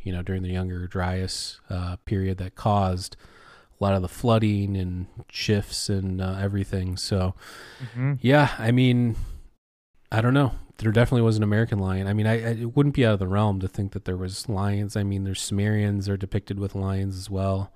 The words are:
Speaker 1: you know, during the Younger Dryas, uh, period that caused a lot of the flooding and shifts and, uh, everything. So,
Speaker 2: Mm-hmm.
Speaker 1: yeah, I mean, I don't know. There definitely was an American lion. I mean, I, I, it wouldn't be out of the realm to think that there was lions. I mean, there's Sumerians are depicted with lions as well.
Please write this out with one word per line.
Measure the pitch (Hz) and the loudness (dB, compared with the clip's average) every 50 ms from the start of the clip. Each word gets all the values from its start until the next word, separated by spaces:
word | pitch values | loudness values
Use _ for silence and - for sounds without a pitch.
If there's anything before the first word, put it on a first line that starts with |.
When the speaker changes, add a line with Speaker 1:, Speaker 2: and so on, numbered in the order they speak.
| - | -8
Speaker 1:
you | 98 | -6
know, | 90 87 | -6 -4
during | 87 95 95 92 92 | -4 -4 -4 -4 -2
the | 90 | -2
Younger | 92 92 92 92 90 87 90 87 | -2 -2 -2 -4 -4 -6 -8 -6
Dryas, | - 95 90 92 92 92 95 92 - - - - - - _ _ | -4 -2 -2 -2 -2 -2 -4 -4 -6 -8 -8 -10 -12 -16 _ _
uh, | 95 90 90 90 90 - - | -6 -6 -4 -6 -8 -8 -6
period | - 110 98 95 95 92 92 | -4 -2 0 0 -2 -2 -4
that | 92 92 - | -6 -10 -10
caused | - - 110 104 101 98 92 92 92 98 - - - - - - - - - - - - _ _ _ | -4 0 2 4 4 4 2 0 -2 -4 -8 -12 -18 -20 -20 -20 -20 -20 -20 -20 -20 -20 _ _ _
a | 101 | 0
lot | 98 98 | 2 2
of | 95 | 2
the | 92 90 | 0 -2
flooding | - - - 120 113 110 110 107 104 101 101 98 98 | -6 -2 2 4 4 4 4 4 2 2 0 0 -2
and | 95 92 90 90 90 90 - - - - - | -2 -2 -4 -4 -6 -8 -8 -12 -18 -18 -14
shifts | - - - - 107 101 - - - - - - | -10 -6 0 2 2 2 0 -2 -6 -6 -2 -2
and, | 104 95 95 95 92 92 | -2 0 0 -2 -2 -2
uh, | 92 92 95 98 | -2 -4 -2 -2
everything. | 98 98 101 101 95 - - 95 92 92 90 92 | -2 -2 -2 -2 -2 -2 -2 -4 -2 -2 -4 -4
So, | - - 107 95 92 92 - - - - - - - - - - | -4 -2 0 0 0 0 -2 -6 -12 -18 -20 -20 -20 -20 -16 -14
Speaker 2:
Mm-hmm. | 131 117 - 120 127 139 143 127 | -14 -12 -6 -4 -2 -2 -2 2
Speaker 1:
yeah, | - 120 139 147 143 123 - - | 4 6 6 6 6 4 2 0
I | 113 113 | 0 2
mean, | 120 127 131 127 123 123 120 117 113 - - - - - - - _ _ _ _ _ _ _ _ _ _ _ _ | 4 4 4 4 4 4 2 2 0 -2 -4 -6 -8 -12 -16 -20 _ _ _ _ _ _ _ _ _ _ _ _
I | - 110 | 0 2
don't | 113 123 131 | 4 4 6
know. | 143 143 120 - - - - - - | 4 4 4 0 -4 -8 -14 -12 -2
There | 107 110 | 0 2
definitely | 101 113 117 - 135 120 | 4 4 4 4 4 4
was | 117 113 110 107 | 4 4 4 4
an | 107 | 2
American | 104 104 107 113 113 113 104 | 2 4 2 2 2 0 0
lion. | 95 95 92 95 98 | 0 0 0 0 0
I | 98 | 0
mean, | 101 107 107 110 | 0 2 2 2
I, | 117 | 2
I, | 117 110 117 | 2 0 -2
it | 117 110 120 117 120 | -2 -2 -4 -2 2
wouldn't | 143 143 143 135 | 2 2 2 4
be | 139 123 | 4 4
out | 113 107 | 4 4
of | 95 | 2
the | 98 92 | 0 0
realm | 95 104 107 107 98 95 | 2 2 2 2 2 0
to | 95 92 | -2 -4
think | - - 101 95 - | -4 -4 -6 -4 -6
that | 95 - | -8 -6
there | - 92 90 | -4 -4 -4
was | 92 92 98 - - - | -4 -6 -8 -8 -6 -4
lions. | 107 95 98 101 101 101 104 98 - 107 | -2 -2 0 0 0 -2 -2 -2 -2 -2
I | 101 | -2
mean, | 98 98 98 98 | 0 -2 -2 -2
there's | 98 92 - | -4 -4 -4
Sumerians | - - 104 98 101 104 107 104 104 101 101 98 95 101 | -4 -4 -2 0 2 2 2 2 2 0 0 0 0 -2
are | 98 98 | -2 -4
depicted | 101 95 - 104 - - 104 98 | -4 -4 -4 -4 -4 -4 -6 -4
with | 101 95 - | -4 -4 -4
lions | 98 95 98 95 98 98 98 95 92 | -4 -2 -2 -2 -2 -2 -4 -6 -8
as | 95 101 | -8 -6
well. | 95 95 95 98 95 95 92 - - | -4 -2 0 0 0 -2 -4 -6 -10